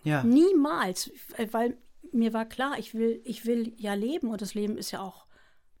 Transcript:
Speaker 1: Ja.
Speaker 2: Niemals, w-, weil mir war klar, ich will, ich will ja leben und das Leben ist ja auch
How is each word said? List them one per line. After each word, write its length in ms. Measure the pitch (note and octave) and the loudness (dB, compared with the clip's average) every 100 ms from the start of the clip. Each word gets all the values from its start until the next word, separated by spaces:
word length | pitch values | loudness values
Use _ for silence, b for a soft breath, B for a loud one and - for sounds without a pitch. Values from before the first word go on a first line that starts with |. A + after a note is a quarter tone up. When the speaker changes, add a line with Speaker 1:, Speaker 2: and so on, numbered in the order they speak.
Speaker 1:
Ja. 180 | D3+ D3+ | 0 2
Speaker 2:
Niemals, 880 | A#3 C4 F4+ F#4 C#4+ E4 A3 - B3 - - - | 6 6 8 6 4 2 -2 -2 -8 -12 -14 -8
w-, 100 | G#3+ | -4
weil 260 | A3 A#3+ - - - - | 0 0 -2 -12 -20 -4
mir 220 | A#3+ A3+ | 0 2
war 100 | A3 | 0
klar, 340 | A3+ - C4 C#4+ | -4 -4 -4 -4
ich 140 | A3+ | -6
will, 300 | A3 A3+ A#3 | 0 0 0
ich 220 | B3+ - A3+ | -6 -6 -2
will 260 | A#3 A3+ - | -2 -2 -6
ja 160 | G#3 | -4
leben 340 | G3+ A3+ E4+ A#3 | -2 -2 -2 -4
und 140 | G#3+ | -4
das 100 | G3 | -6
Leben 240 | G#3+ G#3 G#3+ | -4 -4 -4
ist 140 | - | -6
ja 100 | - | -8
auch 260 | G3 - - b b b b - | -10 -14 -20 b b b b -12